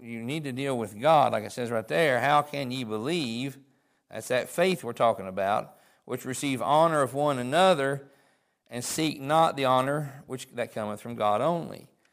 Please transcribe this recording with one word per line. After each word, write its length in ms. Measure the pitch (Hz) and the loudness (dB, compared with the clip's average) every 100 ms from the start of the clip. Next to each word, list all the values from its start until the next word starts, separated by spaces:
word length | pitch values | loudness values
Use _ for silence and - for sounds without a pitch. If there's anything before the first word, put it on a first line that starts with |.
you 200 | 117 117 | -12 -8
need 220 | 117 160 | -6 -6
to 80 | 143 | -6
deal 240 | 123 139 123 | -4 -2 -2
with 240 | 107 107 | -4 0
God, 320 | 147 156 117 | 4 6 6
like 120 | 113 | 2
it 80 | 107 | -4
says 180 | - 117 | -6 -4
right 180 | 113 110 | -4 0
there. 320 | 165 156 120 | 2 2 2
"How 220 | 131 147 | 4 4
can 280 | 143 143 127 | 2 -4 -6
ye 140 | 131 | -6
believe?" 720 | 113 107 127 175 123 117 139 131 _ _ _ _ - | -4 -4 -2 -2 -2 -4 -6 -8 _ _ _ _ -16
That's 180 | 110 - | -12 -2
that 220 | 127 - | -2 -2
faith 340 | - 185 - | 0 0 0
we're 80 | 117 | -4
talking 340 | 117 120 98 95 | 2 2 2 -4
about, 520 | 95 98 104 - - _ _ | -2 0 0 -2 -12 _ _
"which 220 | - 131 131 | -10 -8 -6
receive 340 | 123 143 127 | -4 -2 -2
honor 400 | 110 151 165 151 | 2 4 4 4
of 140 | 127 | 0
one 240 | 139 147 131 | 0 0 0
another, 720 | 123 156 190 156 135 143 - _ _ _ _ _ _ | 0 4 6 4 2 -2 -8 _ _ _ _ _ _
and 160 | 120 | -10
seek 340 | 123 - 156 - | -6 -2 -2 -2
not 380 | 135 160 160 139 | 0 4 4 2
the 80 | |
honor 580 | 131 127 135 147 143 - - | 2 2 2 -2 -4 -12 -12
which, 220 | 127 - | -12 -8
that 200 | 120 113 | -8 -6
cometh 260 | 117 104 104 | -6 -6 -8
from 140 | 120 | -10
God 260 | 117 104 107 | -2 2 2
only." 460 | 151 170 147 - - _ _ | 2 0 -4 -12 -18 _ _